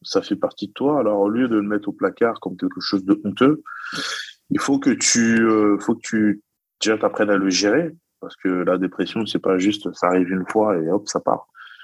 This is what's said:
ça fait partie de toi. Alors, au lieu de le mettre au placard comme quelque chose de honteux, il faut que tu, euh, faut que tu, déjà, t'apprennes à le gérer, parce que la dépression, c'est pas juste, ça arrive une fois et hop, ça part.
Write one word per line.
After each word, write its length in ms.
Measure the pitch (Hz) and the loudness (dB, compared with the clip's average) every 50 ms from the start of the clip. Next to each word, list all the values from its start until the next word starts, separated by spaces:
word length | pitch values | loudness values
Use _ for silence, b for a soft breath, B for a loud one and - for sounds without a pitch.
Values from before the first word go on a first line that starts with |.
ça 200 | - - - - | -16 -4 -4 -4
fait 140 | 104 - 104 | -2 -2 -2
partie 320 | - 107 - - - 104 101 | -2 -2 -4 -4 -8 -12 -12
de 40 | |
toi. 280 | - - 127 143 151 139 | -8 -4 -2 0 0 0
Alors, 200 | 110 104 107 101 | 0 0 0 2
au 80 | 101 104 | 0 0
lieu 200 | 110 123 131 120 | 2 0 0 2
de 80 | 113 | 2
le 100 | 107 101 | 0 0
mettre 220 | 104 104 104 - 101 | 0 -2 -4 -4 -6
au 40 | |
placard 460 | 90 - 98 95 - - 120 117 107 - | -6 -4 -4 -4 0 0 0 0 0 -4
comme 180 | - 92 92 | -8 -10 -8
quelque 240 | - 92 92 - 92 | -4 -6 -6 -6 -6
chose 240 | - - 101 95 92 | -4 -2 -2 -2 2
de 160 | 95 101 104 - | 2 0 0 0
honteux, 380 | 101 98 - 127 143 156 - B B B B B B B B B B B B B B B B _ _ | -4 0 2 4 4 4 2 B B B B B B B B B B B B B B B B _ _
il 100 | - - | -4 -2
faut 180 | - 135 139 139 | 0 0 0 2
que 120 | 139 139 | 2 2
tu, 500 | 117 - - - - 120 117 113 113 113 | 2 2 2 2 2 4 4 4 4 4
euh, 360 | 113 110 110 107 104 104 101 98 | 4 4 4 4 4 4 2 2
faut 160 | - - 113 | 0 -2 -2
que 60 | - - | -2 -4
tu, 380 | - 117 110 104 104 101 - - _ _ _ _ _ _ _ | -4 0 2 2 2 2 0 -6 _ _ _ _ _ _ _
déjà, 160 | - 107 110 | 0 0 0
t'apprennes 340 | 110 113 101 - - 107 104 | 2 0 -2 0 0 2 2
à 60 | 101 | 2
le 140 | 95 98 95 | 2 2 2
gérer, 400 | 90 90 101 104 113 151 175 160 165 - _ _ _ _ | 0 2 2 2 2 2 0 -2 -6 -12 _ _ _ _
parce 160 | 92 90 - | -18 -18 -14
que 120 | - - 92 | -6 -4 -2
la 300 | 92 90 87 90 92 92 | -2 0 0 0 0 0
dépression, 480 | 95 90 - - 90 - - 113 107 | 0 -2 -2 -4 -6 -4 -2 -4 -4
c'est 140 | 101 - 87 | -2 -4 -2
pas 180 | - 92 95 92 | 0 0 0 2
juste, 340 | 92 104 104 - - 87 82 | 2 0 0 -2 -6 -10 -6
ça 120 | - 87 | -2 0
arrive 240 | 90 90 92 90 87 | 2 2 2 2 2
une 160 | 95 92 87 | 0 -4 -4
fois 300 | - - 110 107 107 95 85 | 0 0 2 2 2 2 0
et 100 | 80 82 | 0 0
hop, 200 | 95 104 - - | -2 -2 -4 -4
ça 100 | - 78 | -6 -2
part. 300 | - - - - - _ B B B B B B | 0 0 -2 -2 -4 _ B B B B B B